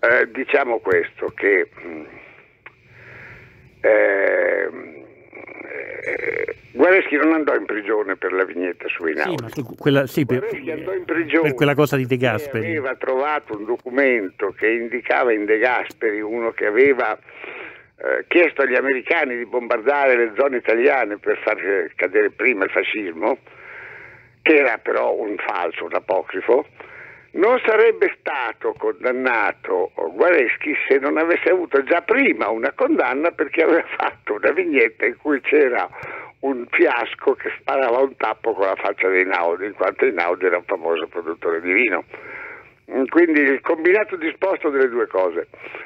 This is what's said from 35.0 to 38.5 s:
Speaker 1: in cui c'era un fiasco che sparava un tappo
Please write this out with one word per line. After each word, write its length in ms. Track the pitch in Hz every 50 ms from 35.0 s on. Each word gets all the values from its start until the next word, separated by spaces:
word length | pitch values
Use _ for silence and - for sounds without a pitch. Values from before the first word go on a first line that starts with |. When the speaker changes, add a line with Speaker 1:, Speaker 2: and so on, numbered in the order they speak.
| 107
Speaker 1:
in 120 | 117 117
cui 240 | - - 151 143 123
c'era 480 | - - 147 151 139 127 120 101 90 - - - - - - - - - - -
un 260 | - 139 135 120 120 -
fiasco 640 | - - 170 147 123 117 110 - - - - 143 127
che 160 | - - - - -
sparava 400 | - - 139 135 131 117 117 131
un 160 | 139 135 123
tappo 360 | - 120 110 107 - - 113